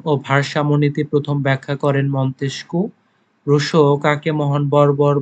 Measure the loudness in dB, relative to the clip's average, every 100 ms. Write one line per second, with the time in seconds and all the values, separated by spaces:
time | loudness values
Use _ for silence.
0 | 0 -4 0 -2 0 -2 0 2 2 0
1 | -2 -2 -2 -2 0 -2 -4 -4 0 0
2 | 0 -2 -2 -4 -8 -8 -8 -4 -4 -8
3 | _ _ _ _ 0 0 2 2 4 4
4 | 0 0 -2 -2 0 0 0 2 2 4
5 | 2 0